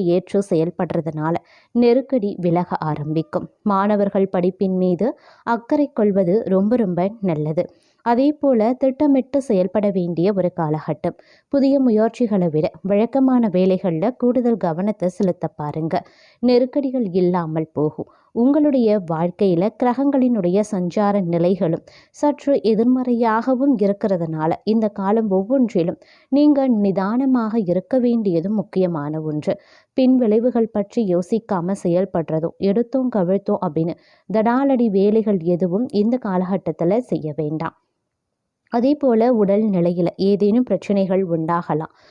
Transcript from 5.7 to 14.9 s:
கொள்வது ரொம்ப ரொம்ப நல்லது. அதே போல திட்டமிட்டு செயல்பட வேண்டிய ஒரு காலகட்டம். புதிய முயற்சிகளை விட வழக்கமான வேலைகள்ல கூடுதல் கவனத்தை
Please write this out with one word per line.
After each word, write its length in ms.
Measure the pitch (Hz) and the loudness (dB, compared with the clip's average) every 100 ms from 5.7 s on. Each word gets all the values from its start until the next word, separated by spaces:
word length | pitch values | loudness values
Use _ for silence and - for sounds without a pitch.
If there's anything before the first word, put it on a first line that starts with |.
| 302 285 | -2 0
கொள்வது 440 | - 208 196 180 208 202 | 0 0 2 2 0 0
ரொம்ப 300 | 190 202 247 | 0 2 0
ரொம்ப 340 | 202 175 185 226 | 0 -2 -4 -4
நல்லது. 440 | 190 151 151 156 - _ _ _ | -4 -2 -2 -4 -6 _ _ _
அதே 260 | - 240 277 | -2 2 2
போல 400 | 302 277 247 208 | 0 0 2 2
திட்டமிட்டு 640 | 254 269 254 302 269 254 285 | 0 -2 0 2 2 0 -4
செயல்பட 480 | 262 196 185 214 208 | 0 0 0 0 0
வேண்டிய 420 | 190 175 160 180 196 | 0 -2 0 0 0
ஒரு 140 | 175 - | -2 -2
காலகட்டம். 600 | 160 156 - 151 175 - _ _ _ | -2 -2 -4 -6 -6 -8 _ _ _
புதிய 260 | 277 269 277 | 0 2 2
முயற்சிகளை 680 | 254 214 220 226 240 202 175 | 2 2 2 0 0 0 0
விட 220 | 151 156 - | 0 -2 -4
வழக்கமான 680 | 190 202 233 269 269 254 226 | -2 0 0 2 2 2 2
வேலைகள்ல 680 | 180 185 185 190 160 196 254 | 2 2 2 0 -2 -2 0
கூடுதல் 400 | 240 247 240 226 | 0 0 0 0
கவனத்தை 520 | 175 160 202 | -2 -2 -4